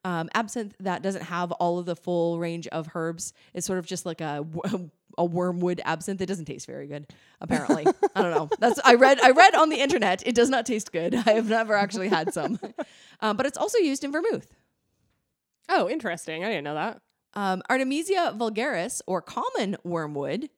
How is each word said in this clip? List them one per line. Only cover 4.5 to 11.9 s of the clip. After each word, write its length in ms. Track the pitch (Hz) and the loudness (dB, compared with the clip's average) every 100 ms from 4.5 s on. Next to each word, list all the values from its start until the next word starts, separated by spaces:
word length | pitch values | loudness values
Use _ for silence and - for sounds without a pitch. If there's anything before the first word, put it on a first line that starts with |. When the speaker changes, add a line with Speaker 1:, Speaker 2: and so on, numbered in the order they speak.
Speaker 1:
w-, 400 | 160 190 196 170 _ | -6 -4 -6 -8 _
<laughs> 160 | _ - | _ -2
a 60 | |
wormwood 560 | 175 170 180 175 180 175 | -2 0 -2 0 -2 -2
absinthe. 360 | - 160 - 190 | -4 -4 -6 -6
It 60 | 185 | -4
doesn't 180 | 190 151 | -6 -8
taste 200 | 135 - | -12 -12
very 200 | 139 143 | -12 -12
good, 200 | 143 147 - _ _ | -14 -14 -20 _ _
apparently. 460 | - - 131 - 320 - 403 - | -2 -2 0 0 0 0 -2 0
I 60 | |
don't 80 | 190 | 0
know. 140 | - 151 - | 0 -2 2
That's, 220 | 233 - | 2 4
I 100 | 254 | 6
read, 260 | 240 262 269 | 8 8 8
I 100 | 262 | 8
read 240 | 269 381 | 10 8
on 140 | - 311 | 8 4
the 120 | 294 | 4
internet. 420 | 277 262 202 190 - | 0 2 2 0 2
It 80 | |
does 160 | 233 240 | 4 4
not 160 | 254 226 | 2 0
taste 260 | 220 - | -4 -4
good. 220 | 165 170 | -4 0
<laughs> 120 | 247 220 | 2 4
I 60 | |
have 160 | 214 226 | 4 4
never 260 | 226 226 | 0 2
actually 340 | 208 202 | 2 2